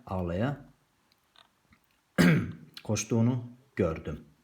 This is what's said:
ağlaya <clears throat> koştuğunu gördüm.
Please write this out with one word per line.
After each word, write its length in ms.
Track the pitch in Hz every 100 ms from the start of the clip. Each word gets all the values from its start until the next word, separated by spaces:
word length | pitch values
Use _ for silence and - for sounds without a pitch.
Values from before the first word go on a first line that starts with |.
| -
ağlaya 640 | 92 87 87 127 143 - _ _ _ _ _ _ _ _ _ _ _ _ _ _ -
<clears throat> 60 | 175 147 - - - -
koştuğunu 600 | - 107 - 117 117 127 - - _ -
gördüm. 440 | 90 80 90 76 - _